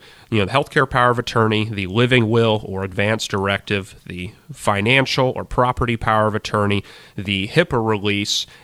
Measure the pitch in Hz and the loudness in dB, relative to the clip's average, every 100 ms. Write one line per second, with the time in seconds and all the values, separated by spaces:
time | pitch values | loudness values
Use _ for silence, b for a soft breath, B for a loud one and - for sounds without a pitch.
0 | B B B 113 95 131 143 151 135 131 | B B B -2 0 -2 -2 0 0 2
1 | 123 120 117 120 110 107 110 101 90 101 | 2 2 0 0 2 2 -2 -4 -2 0
2 | 120 127 110 117 113 107 101 95 95 90 | 4 4 4 4 2 2 -2 -6 -6 -2
3 | 104 110 - 104 98 98 - 101 95 - | 0 0 -2 -2 -2 -2 -2 -4 -4 -14
4 | - 90 90 - - 139 - 101 104 135 | -14 -12 -12 -14 -20 -6 -2 0 4 4
5 | 131 - 127 - 92 - 123 - 120 117 | 2 0 0 -2 -6 -2 0 0 -2 -2
6 | - 110 107 104 - 107 101 101 - B | 0 2 2 0 -2 0 0 0 -4 B
7 | B B 95 98 95 156 175 127 110 107 | B B -4 -4 -2 0 0 0 0 0
8 | 104 101 104 - - B | 0 -2 -2 -4 -6 B